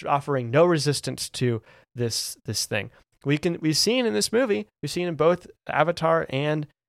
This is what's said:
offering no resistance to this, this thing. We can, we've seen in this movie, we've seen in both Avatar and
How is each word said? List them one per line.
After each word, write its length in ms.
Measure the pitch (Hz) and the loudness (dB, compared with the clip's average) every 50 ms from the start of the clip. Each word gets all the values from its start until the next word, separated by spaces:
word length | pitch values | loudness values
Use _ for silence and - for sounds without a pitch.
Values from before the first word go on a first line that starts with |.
| - 151 | -4 -2
offering 420 | 147 139 139 147 143 131 120 113 | -2 -2 0 -2 -4 -2 -2 2
no 120 | 123 151 170 | 4 4 6
resistance 640 | 180 170 151 127 147 139 - - 135 131 - - - | 6 4 2 2 0 -2 -2 -4 -6 -6 -6 -8 -8
to 300 | - - 131 123 117 107 - _ - _ _ _ - | -4 -2 0 0 0 -2 -6 _ -20 _ _ _ -8
this, 420 | 120 120 113 - - - - - - _ | -4 -4 -4 -4 -4 -6 -8 -10 -12 _
this 200 | - 107 - - | -8 -6 -4 -4
thing. 240 | - 113 104 104 113 - _ _ _ _ _ - | -4 -4 -4 -6 -6 -12 _ _ _ _ _ -2
We 120 | 139 147 147 | -2 0 0
can, 200 | - 175 170 - | 0 -2 -2 -2
we've 140 | 160 156 156 | 0 0 0
seen 300 | - - 202 240 262 247 | 2 2 2 2 2 2
in 80 | 220 214 | 0 0
this 180 | 208 202 - | -2 -2 0
movie, 360 | 220 233 269 220 202 208 208 - _ _ | 2 2 2 2 0 -2 -4 -8 _ _
we've 100 | - 147 | -8 -6
seen 160 | - 175 180 175 | -4 -4 -2 -2
in 60 | 165 | 0
both 320 | 135 151 170 180 180 - - - _ - - | 2 4 4 4 2 -2 -10 -20 _ -10 -2
Avatar 580 | - 135 156 147 127 - 160 160 165 165 - - | 0 2 2 2 0 0 2 2 2 2 0 -2
and 380 | 131 135 147 151 151 151 147 - _ _ _ | -4 -2 0 0 -2 -2 -4 -6 _ _ _